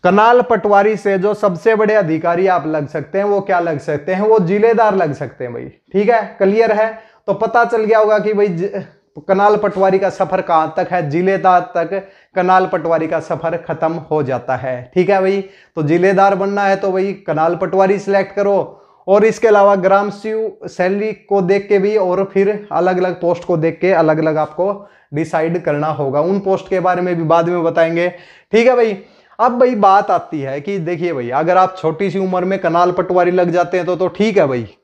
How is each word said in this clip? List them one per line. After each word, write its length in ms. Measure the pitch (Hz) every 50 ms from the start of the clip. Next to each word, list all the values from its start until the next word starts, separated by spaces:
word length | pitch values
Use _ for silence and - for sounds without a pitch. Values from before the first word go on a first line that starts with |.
| -
कनाल 380 | 180 185 208 214 233 247 247
पटवारी 560 | 240 240 233 202 175 202 208 202 202 214 220
से 200 | - - 202 196
जो 160 | 190 180 208 208
सबसे 420 | 208 208 202 175 165 - 226 220
बड़े 180 | 208 220 208 214
अधिकारी 540 | 214 196 151 160 160 170 170 170 175 190
आप 200 | 190 180 170 143
लग 200 | 156 156 156 147
सकते 300 | - - 160 135 - -
हैं 80 | 190 202
वो 160 | 208 202 196
क्या 180 | 196 196 185 175
लग 200 | 170 170 160 139
सकते 340 | - 160 151 143 147 - 185
हैं? 80 | 185
वो 180 | 208 214 220 220
जिलेदार 560 | 180 165 196 208 208 233 233 208 226 214 196
लग 180 | 190 175 151 139
सकते 300 | - 147 120 - _ 131
हैं 100 | 120 117
भाई। 120 | 120 127
ठीक 440 | 139 - _ _ _ - 190 208 220
है, 260 | 233 220 208 196 -
क्लियर 340 | - 190 196 202 220 226 220
है? 280 | 208 208 220 220 220 220 - _ _ _ _
तो 60 | - 190
पता 320 | 196 220 208 226 240 233
चल 180 | 233 240 220 220
गया 160 | 208 226 220
होगा 200 | 214 208 214 214
कि 140 | 175 214 214
भाई 140 | 202 208
ज-, 360 | 208 175 165 185 196 - 196 - - _ _ _ _ _ 151 -
कनाल 300 | - 190 190 202 208 208
पटवारी 420 | - 214 202 - 185 190 190 190 190
का 100 | 196 185
सफर 320 | - - 190 - 185 190
कहाँ 320 | 185 - 170 160 160 156 156
तक 100 | - 180 -
है, 180 | 180 180 160 143
जिलेदार 520 | 139 170 180 190 196 180 160 185 180 180
तक 460 | 180 - - 175 165 160 185 196 190 - _ _ _ _ _
कनाल 300 | 185 180 185 185 185 185
पटवारी 420 | - 185 170 151 165 165 160 160
का 120 | 156 170 160
सफर 380 | 156 - 170 151 - 165 170
खत्म 360 | 170 - - 160 156 170 160 165
हो 300 | 170 147 - 156 156 147
जाता 320 | 127 127 120 - - 131
है। 360 | 117 135 131 127 123 120 - _
ठीक 140 | 180 180 185
है 120 | 202 190
भाई, 200 | 190 190 196 196 190 190 - _ _ _ _
तो 80 | 165 156
जिलेदार 520 | 143 165 175 180 196 196 185 196 202 202
बनना 280 | 185 196 202 202 208 202
है 120 | 196 196
तो 160 | 190 196 196
भाई 220 | 185 190 190 202 190
कनाल 420 | - _ - 147 151 160 170 175
पटवारी 440 | 170 190 170 180 190 190 190 208 196
सिलेक्ट 360 | 202 196 196 196 190 190 -
करो। 480 | 202 202 202 202 185 143 - - - _ _ _ _ _
और 180 | - 196 208 208
इसके 220 | 226 220 - -
अलावा 280 | 226 214 202 196 202 202
ग्राम 340 | 190 175 190 190 196 208 208
सचिव 480 | 202 - - 220 220 220 220 214 - _ -
सैलरी 480 | 175 - - 180 185 196 202 214 220 214
को 280 | - _ _ 202 202
देख 260 | 185 175 196 196 196 202
के 100 | 208 196
भी 180 | 190 208 214
और 320 | 214 185 180 180 190 190 196 -
फिर 340 | 196 196 202 208 202 208 -
अलग-अलग 500 | - 165 180 185 185 180 185 180 170 170
पोस्ट 220 | 175 170 170 170 -
को 140 | - 175
देख 220 | 160 156 165 160 -
के 100 | 175 185
अलग-अलग 460 | 190 - 160 156 156 160 156 160 156
आपको 520 | 156 151 147 - - 180 202 202 202 202 - _ _ _ _ 143
डिसाइड 500 | 147 165 156 - 160 165 170 170 180 -
करना 240 | 165 147 147 151
होगा। 340 | 156 151 131 147 135 131 147
उन 180 | 156 175 196 202
पोस्ट 300 | 196 190 190 185 - -
के 100 | 190 185
बारे 220 | 175 180 180 180
में 140 | 180 180 175
भी 80 | 165 170
बाद 260 | 151 165 170 170 175
में 140 | 180 175 160
बताएंगे। 460 | 165 165 170 165 165 165 170 175 175 175 - - - - _ _ _
ठीक 160 | - 226 233
है 80 | 254 254
भाई, 220 | 247 226 220 202 196 - - _ _ _ _ _ -
अब 200 | 226 254 233 240
भाई 160 | 254 254 254
बात 360 | 214 202 196 190 202 202 202
आती 300 | 190 165 - - - 151
है 200 | 139 135 135 147
कि 180 | 143 196 202 196
देखिए 340 | 160 165 180 151 175 175 160
भाई, 160 | 135 120 120
अगर 280 | 123 143 160 175 180
आप 180 | 185 185 180 185 -
छोटी 320 | - 160 160 160 202 190
सी 80 | 156 190
उम्र 260 | 190 185 185 180 180
में 140 | 185 196 196
कनाल 320 | - 165 165 170 180 180
पटवारी 400 | 180 190 175 180 180 180 175 175
लग 180 | 180 185 180 175
जाते 280 | 165 180 175 175 -
हैं 80 | 180 175
तो, 100 | 170 180
तो 120 | 160 185
ठीक 300 | 175 - - 208 226 196
है 100 | 202 160
भाई 200 | 135 127 123 113 98 - _